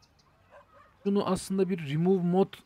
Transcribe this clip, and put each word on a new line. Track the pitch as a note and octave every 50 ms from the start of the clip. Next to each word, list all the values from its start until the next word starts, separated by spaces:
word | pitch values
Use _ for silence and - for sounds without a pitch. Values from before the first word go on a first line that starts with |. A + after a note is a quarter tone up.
| _ _ _ _ _ _ _ _ _ _ - - - _ _ - - _ _ _ -
bunu | G3+ G3+ G3+ - -
aslında | F#3+ F3+ - - F#3+ F#3+ F#3+ F3+
bir | G3 E3+ D#3+ C3+
remove | D3 D#3 E3+ F#3 G3 F#3 F3
mod | F3 F3 F#3+ G3 F#3+ - - -